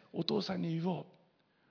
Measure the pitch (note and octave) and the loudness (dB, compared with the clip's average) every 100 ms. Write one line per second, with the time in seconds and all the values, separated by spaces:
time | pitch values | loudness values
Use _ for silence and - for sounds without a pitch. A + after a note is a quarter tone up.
0 | - - - G#3+ F#3+ F#3 E3+ E3 F3 E3+ | -10 -4 0 0 0 0 0 0 0 -2
1 | - - _ _ _ _ _ | -4 -16 _ _ _ _ _